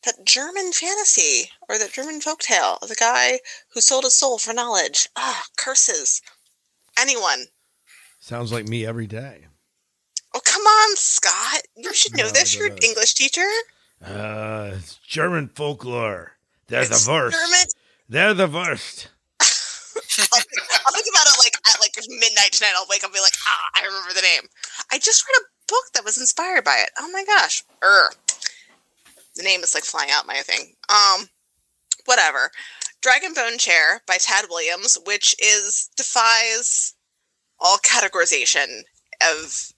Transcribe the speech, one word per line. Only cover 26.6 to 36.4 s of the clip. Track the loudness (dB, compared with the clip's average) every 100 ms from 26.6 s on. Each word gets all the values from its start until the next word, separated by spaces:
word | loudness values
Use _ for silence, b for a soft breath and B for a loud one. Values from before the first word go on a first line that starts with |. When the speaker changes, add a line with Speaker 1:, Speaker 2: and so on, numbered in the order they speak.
| 2
Speaker 1:
by | 2
it. | 0 -4
Oh | -10
my | -8 2
gosh. | 2 2 -2 -8 _
Er. | 4 4 4 0 -6 -6 B B B B _ _ _ _ _ -8
The |
name | -2 0
is, | 0
like, | -2
flying | -4 -6 0
out | 0 -2
my | -6
thing. | -4 -6 -6 _ 0
Um, | 4 4 2 -2 _ _ _ _ _ _ -8 2
whatever. | 4 4 2 -4 B B B B B
Dragon | 2 2 0
Bone | -4 -4 -2
Chair | 2 4 4 0 -2
by | -2
Tad | 2 0 -2
Williams, | -4 -4 -4 -2 -2 0
which | 0 2 2
is, | 4 2 2 -4 -6 -6
defies | -4 2 4 4